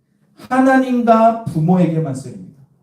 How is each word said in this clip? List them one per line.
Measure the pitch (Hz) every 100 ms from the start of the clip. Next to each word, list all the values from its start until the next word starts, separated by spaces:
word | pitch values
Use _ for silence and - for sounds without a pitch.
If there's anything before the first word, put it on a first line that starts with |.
| _ _ _ _ -
하나님과 | 262 262 262 254 247 226 226 226 226 -
부모에게만 | 156 165 185 156 160 143
쓰입니다. | 131 120 98 - - _ _